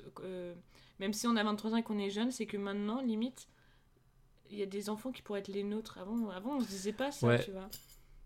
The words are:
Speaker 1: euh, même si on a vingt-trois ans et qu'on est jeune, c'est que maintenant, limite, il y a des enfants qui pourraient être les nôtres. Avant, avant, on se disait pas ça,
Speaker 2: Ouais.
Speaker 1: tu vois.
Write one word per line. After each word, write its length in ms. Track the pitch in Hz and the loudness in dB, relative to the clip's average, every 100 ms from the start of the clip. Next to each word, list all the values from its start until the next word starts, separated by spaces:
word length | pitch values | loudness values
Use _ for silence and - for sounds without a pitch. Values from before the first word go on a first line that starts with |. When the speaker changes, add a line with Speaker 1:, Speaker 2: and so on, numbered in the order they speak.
| - - | -14 -10
Speaker 1:
euh, 280 | 190 185 175 175 - - - - | -8 -6 -6 -10 -16 -20 -20 -2
même 140 | 196 | 0
si 160 | 208 240 | 2 4
on 80 | 233 | 4
a 80 | |
vingt-trois 260 | 214 208 220 | 4 2 2
ans 20 | 226 | 2
et 80 | |
qu'on 140 | 226 208 | 2 0
est 100 | 202 | 0
jeune, 220 | 202 240 | 2 0
c'est 140 | 254 214 | 0 -2
que 100 | 202 | -2
maintenant, 440 | 202 202 208 247 | -2 0 0 0
limite, 460 | 254 214 247 - - - - - - - - - - - - | 2 2 0 -4 -18 -20 -20 -20 -20 -20 -20 -20 -20 -20 -10
il 80 | 208 | -4
y 40 | |
a 20 | 190 | -2
des 240 | 196 208 | 0 -2
enfants 220 | 214 262 | -2 -4
qui 100 | 254 | -6
pourraient 160 | - 202 | -4 -4
être 80 | 196 | -2
les 160 | 196 | -2
nôtres. 340 | 202 214 220 - | 0 -2 -4 -8
Avant, 300 | 185 233 220 | -2 0 0
avant, 260 | 185 220 285 | -2 0 0
on 40 | |
se 60 | 202 | 0
disait 260 | 196 196 | 0 -2
pas 200 | 220 269 | 0 -2
ça, 120 | 285 117 | 4 6
Speaker 2:
Ouais. 160 | 120 | 6
Speaker 1:
tu 80 | - | 4
vois. 180 | 190 113 - - - - - | -6 -10 -12 -16 -20 -20 -20